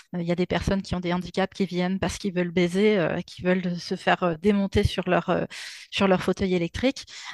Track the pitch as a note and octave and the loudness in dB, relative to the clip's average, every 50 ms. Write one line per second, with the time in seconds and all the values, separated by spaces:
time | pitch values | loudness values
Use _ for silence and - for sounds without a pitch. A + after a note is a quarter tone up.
0 | - _ - F3 E3+ E3+ F3 E3 F3+ - - E3+ - - G3 G3 F#3+ - - F3+ | -16 _ -6 -4 0 0 0 0 2 0 0 0 2 2 0 0 0 -2 -4 -4
1 | F3 E3+ F3 F3+ F3 F3 - - F#3+ - - - G3+ E3+ F3+ F3+ F3+ F3+ F#3+ F#3+ | -2 0 -2 -2 -2 -4 -2 -2 -2 -2 0 -2 -2 -2 0 -2 0 0 0 0
2 | - F3+ - - - G3+ E3+ F3+ F3+ F3 E3+ F#3 F3 F3 F3 F#3+ G#3 G#3+ G#3+ G3 | -2 -2 -4 -4 -6 -4 -2 0 -2 0 2 2 2 2 2 2 4 4 4 4
3 | D#3+ D3+ - - F3+ - - - - F3+ F3+ F#3+ F3+ F3+ F3 E3+ - - G3 F3+ | 2 2 0 -2 -6 -8 -12 -4 0 2 2 2 0 -2 -4 -4 -6 -6 -8 -2
4 | - F#3+ F3+ - F#3 F3 E3 D#3 E3 G#3 G#3 G3+ G3 F#3+ - G3+ G3+ - - - | 2 2 2 4 2 0 0 2 2 2 4 4 2 2 2 2 2 2 0 -2
5 | F3 - F3+ E3+ F3 - F3 E3 D#3+ - - - - - - - - - - - | 0 2 2 2 2 2 0 0 0 -4 -8 -12 -14 -14 -14 -16 -18 -10 -2 0
6 | G3+ F#3+ F#3 F3+ - - F#3 - G#3 F#3+ F#3 F3+ E3+ E3+ - - - C4 C4+ - | 4 4 4 2 2 0 0 0 0 0 2 0 0 -2 -4 0 0 0 0 -2
7 | - - - - - - | -10 -16 -18 -18 -16 -16